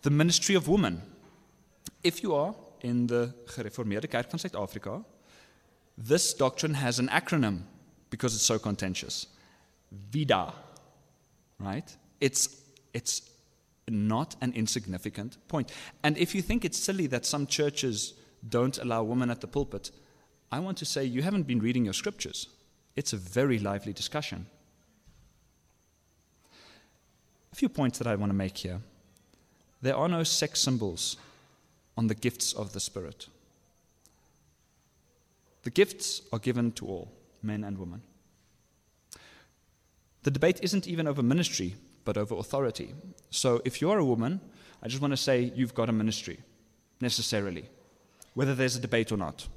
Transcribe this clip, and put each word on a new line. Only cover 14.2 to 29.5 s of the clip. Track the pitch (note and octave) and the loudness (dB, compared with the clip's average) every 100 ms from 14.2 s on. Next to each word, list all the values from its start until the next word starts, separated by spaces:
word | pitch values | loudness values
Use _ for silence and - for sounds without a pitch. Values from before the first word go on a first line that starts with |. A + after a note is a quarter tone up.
| E3 - | -2 -4
an | B2+ | -4
insignificant | A#2+ A2 B2+ F#2+ F2+ G#2+ G#2 G#2 - _ | -2 -2 -2 -4 -6 -6 -8 -10 -12 _
point. | D3+ B2 - - - | -4 -4 -8 -16 -2
And | D3+ D3+ | 0 2
if | E3+ | 0
you | G3 | 0
think | F3+ A#3 | -2 -2
it's | F3 - | -2 -4
silly | - F#3+ D3+ | -2 -2 0
that | B2 - | -2 -2
some | D3 C#3 | -2 -2
churches | - D3 C#3+ C3 G#2 - - - _ A2+ | 0 0 0 -2 -2 -4 -10 -20 _ -2
don't | A#2+ B2+ C3 | 2 2 0
allow | B2 A2+ | -2 0
women | A2 A#2+ B2 | 2 2 0
at | A#2 | -2
the | - | -4
pulpit, | C#3+ C#3 G2+ - - - _ _ _ _ | -4 -2 -6 -10 -16 -20 _ _ _ _
I | C3 | -4
want | F#3 F3+ | -4 -4
to | |
say | D3+ C#3+ | -2 -2
you | C3+ A#2+ | 0 0
haven't | E3 G3+ C#3+ | 0 0 2
been | A#2+ | 2
reading | A2 B2 | 4 4
your | A2 | 2
scriptures. | F#2 G#3 - - - - - _ _ _ - | 0 -4 -6 -8 -8 -12 -16 _ _ _ -6
It's | C#3+ | -4
a | G#2+ | -4
very | F2+ G#2+ C#3 A#2 | -2 0 2 2
lively | G2+ G2+ G#2+ | 0 -2 -4
discussion. | F#2+ - D3+ C#3+ F2+ F#2+ _ _ _ _ _ - - - _ _ _ _ _ _ _ _ _ _ _ _ - - - _ _ _ _ _ _ _ | -6 -4 -4 -6 -8 -12 _ _ _ _ _ -20 -20 -20 _ _ _ _ _ _ _ _ _ _ _ _ -20 -20 -20 _ _ _ _ _ _ _
A | - | 0
few | C4+ | 0
points | - C3 - | 2 0 2
that | A#2+ | 0
I | |
want | G2+ G2+ | 2 2
to | G2 | 2
make | F#2+ - | 0 -4
here. | F2+ F2+ - - _ _ _ _ _ | -6 -6 -10 -20 _ _ _ _ _